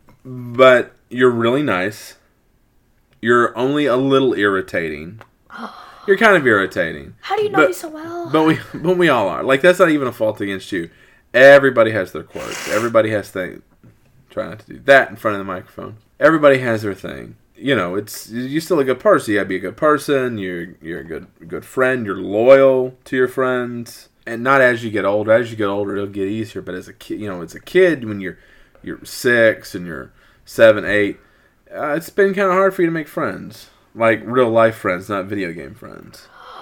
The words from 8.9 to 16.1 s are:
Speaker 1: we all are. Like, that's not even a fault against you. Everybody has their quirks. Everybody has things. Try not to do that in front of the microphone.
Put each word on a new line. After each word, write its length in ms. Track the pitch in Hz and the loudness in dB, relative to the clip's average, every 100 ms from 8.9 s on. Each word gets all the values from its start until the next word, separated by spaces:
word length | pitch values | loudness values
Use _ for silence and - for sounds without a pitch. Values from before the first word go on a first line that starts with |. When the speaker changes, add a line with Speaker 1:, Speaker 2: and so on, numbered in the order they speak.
| 180 | 0
Speaker 1:
we 100 | 170 | 2
all 200 | 123 95 | 2 0
are. 160 | 67 | -2
Like, 160 | 104 135 | 0 2
that's 180 | 180 180 | 4 4
not 120 | 170 | 4
even 180 | 151 127 | 2 -2
a 40 | |
fault 280 | - 107 104 | -4 -4 -4
against 320 | 101 95 - | -6 -8 -8
you. 180 | 92 85 _ _ _ _ | -8 -8 _ _ _ _
Everybody 600 | 156 139 143 135 120 110 | 8 10 10 6 4 4
has 180 | 110 90 | 4 -4
their 140 | 80 | -8
quirks. 440 | - - 57 - - | -12 -14 -12 -12 -6
Everybody 420 | 110 117 113 107 | -4 0 2 2
has 200 | 104 95 | -2 -6
things. 320 | 95 90 - _ _ - _ _ _ _ | -8 -10 -12 _ _ -20 _ _ _ _
Try 200 | 98 92 | -10 -10
not 100 | 110 | -12
to 60 | - | -18
do 120 | - | -6
that 300 | - 139 - | 4 4 4
in 40 | 110 | -4
front 200 | 110 101 | -6 -4
of 20 | |
the 60 | |
microphone. 540 | 95 90 - - 95 110 _ | -6 -10 -12 -16 -16 -16 _